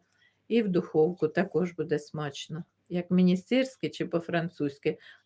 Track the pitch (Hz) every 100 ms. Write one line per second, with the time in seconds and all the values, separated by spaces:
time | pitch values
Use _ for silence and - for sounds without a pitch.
0 | - _ _ _ - 233 208 175 - 156
1 | 160 180 156 175 170 156 180 - 117 147
2 | - 156 147 - - 156 - _ _ 175
3 | 175 185 180 180 - 254 262 - 156 -
4 | 160 170 - 170 170 - 143 - 151 156
5 | - -